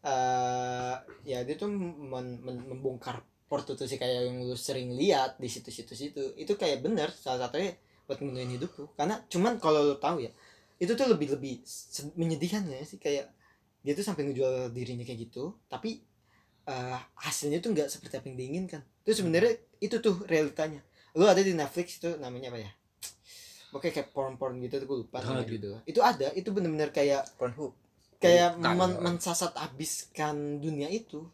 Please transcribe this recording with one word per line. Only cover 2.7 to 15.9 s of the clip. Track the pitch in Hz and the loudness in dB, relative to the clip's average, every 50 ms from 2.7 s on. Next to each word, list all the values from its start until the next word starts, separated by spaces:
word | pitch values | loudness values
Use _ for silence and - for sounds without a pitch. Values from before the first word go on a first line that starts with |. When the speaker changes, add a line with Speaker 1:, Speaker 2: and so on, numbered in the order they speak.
| 127 131 139 131 127 120 - 131 120 120 - _ _ _ _ | -12 -6 -4 -4 -4 -4 -8 -8 -8 -8 -12 _ _ _ _
Speaker 1:
prostitusi | _ - - - - 135 - 139 123 135 | _ -4 -4 -4 -4 -6 -6 -4 -6 -4
kayak | 135 127 123 127 123 123 | -2 0 0 0 0 0
yang | 123 123 127 | -2 -2 -4
lu | 123 123 127 | -4 -4 -4
sering | 120 - - 135 127 123 123 123 | -4 -4 -4 -4 -4 -4 -4 -2
lihat | 127 156 196 170 135 131 131 - | 2 4 4 6 4 4 0 -2
di | - 127 | -6 -8
situs-situs | 120 - 117 - - - - 113 - - - | -8 -8 -8 -12 -12 -12 -12 -12 -12 -10 -10
itu. | 143 147 - 143 135 135 - | -10 -10 -6 -6 -6 -6 -6
Itu | - 156 - 202 | -10 -2 -2 -2
kayak | 202 190 160 143 123 | 0 2 0 0 2
bener | 135 165 226 190 151 156 | 2 2 2 2 2 0
salah | - - - 139 127 127 127 | -2 -6 -4 -4 -2 -2 -2
satunya | 120 - 151 190 196 - _ _ _ _ _ _ | -2 0 0 -2 -2 -4 _ _ _ _ _ _
buat | _ 139 - | _ -6 -4
memenuhi | 143 139 127 127 127 123 123 | -4 -6 -4 -4 -4 -4 -4
hidup | 123 143 180 - | -4 -6 -8 -8
lu. | - 143 151 - | -12 -14 -14 -4
Karena | - 147 175 214 - - | -2 0 0 0 -2 -6
cuman | _ - 175 185 233 240 220 | _ 0 2 4 4 2 2
kalau | - 160 151 151 147 | 4 4 6 6 6
lu | 147 139 | 4 4
tahu | 139 - 147 170 156 | 2 0 0 0 0
ya, | 120 110 - _ - - - _ _ _ _ | -4 -8 -10 _ -20 -20 -20 _ _ _ _
itu | _ 180 175 | _ 0 0
tuh | 233 226 269 | 2 2 6
lebih, | 254 214 156 151 139 | 4 6 4 4 0
lebih | 139 135 135 135 123 - | 0 -2 -2 -6 -8 -8
se-, | - - - - - - - - 139 147 - | -10 -16 -16 -16 -16 -12 -12 -10 -10 -8 -4
menyedihkan | 170 165 165 160 139 156 175 202 214 196 | -2 0 0 0 0 0 0 0 -2 -2
ya | 165 135 127 | -4 -6 -8
sih, | 147 - - | -10 -12 -14
kayak | 196 - 156 143 139 135 - _ _ _ _ _ _ _ _ _ _ | -6 -2 0 0 0 -2 -6 _ _ _ _ _ _ _ _ _ _
dia | _ 135 | _ -2
tuh | 147 175 | -2 0
sampai | 202 214 185 156 143 | 0 -2 -2 -2 -2
ngejual | 143 135 123 135 131 131 127 127 123 | -2 0 2 2 2 2 0 -2 -4
dirinya | 117 123 123 120 123 120 | -4 -6 -6 -6 -6 -8
kayak | 120 123 123 110 117 113 | -6 -8 -8 -8 -10 -10
gitu, | - 123 135 170 214 - _ | -8 -8 -8 -8 -8 -12 _
tapi, | _ - - - 226 | _ -12 -6 -6 -6